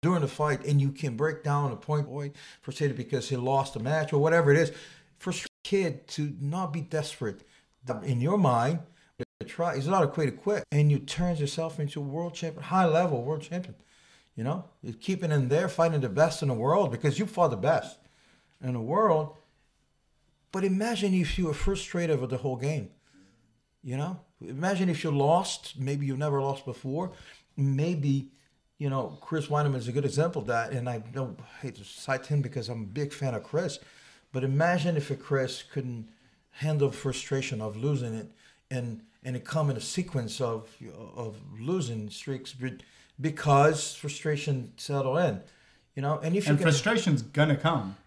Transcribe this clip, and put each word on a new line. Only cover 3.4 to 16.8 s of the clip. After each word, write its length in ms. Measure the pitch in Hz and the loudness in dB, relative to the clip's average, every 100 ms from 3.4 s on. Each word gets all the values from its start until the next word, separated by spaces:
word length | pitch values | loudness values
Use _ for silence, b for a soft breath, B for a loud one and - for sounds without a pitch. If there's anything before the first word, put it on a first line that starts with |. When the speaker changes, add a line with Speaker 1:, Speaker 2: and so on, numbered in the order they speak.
| 123 135 135 - | 2 2 0 -4
Speaker 1:
a 40 | |
match 340 | 113 156 147 | -2 0 2
or 60 | 147 | 2
whatever 320 | 151 165 143 | 6 6 8
it 60 | 143 | 6
is. 140 | 151 B B B B _ | 6 B B B B _
For 140 | - | -6
a 20 | 175 - _ | -6 -8 _
kid 440 | - 196 180 131 - | -2 0 2 -2 -10
to 260 | - 147 147 | -4 -4 -4
not 320 | 139 170 180 | -4 -4 -4
be 100 | 156 | -6
desperate, 640 | 143 156 147 - 113 90 - b b b 127 214 | -4 -4 -4 -6 -6 -6 -14 b b b -8 -6
in 180 | 160 123 | -2 0
your 160 | 131 202 | 2 4
mind, 420 | 165 120 123 165 - b b _ 120 _ - | 6 6 4 0 -4 b b _ -14 _ -14
try, 300 | - 170 143 | -2 -2 0
it's 120 | 135 | 2
not 160 | 190 | 4
a 40 | 156 | 4
quick 220 | - 147 | 2 -2
to 60 | - | -2
quit, 220 | - 208 - | -2 -2 0
and 180 | 147 147 | 4 6
you 80 | 143 | 6
turn 360 | - - 180 165 | 0 -2 0 0
yourself 420 | 143 156 165 160 | -2 -2 -6 -4
into 200 | 143 147 | -6 -4
a 40 | |
world 300 | 143 147 170 | -6 -4 -6
champion, 300 | - 165 147 | -6 -8 -8
high 220 | 139 185 180 | 0 4 6
level 360 | 160 180 139 | 6 4 2
world 180 | 127 156 | -2 -4
champion. 340 | - 175 180 - b b b b b - | -4 -8 -8 -12 b b b b b -6
You 100 | 120 | -4
know, 180 | 175 - _ | -4 -6 _
you're 120 | - | -12
keeping 380 | 113 - 185 175 | -10 -4 -2 2
in 160 | 151 127 | 2 4
there, 180 | 143 180 | 2 2
fighting 320 | - 165 156 | 4 4 4
the 80 | 127 | 0
best 340 | 98 160 165 | 4 4 4
in 60 | 143 | -2
the 60 | |
world, 380 | 120 120 175 | 0 2 4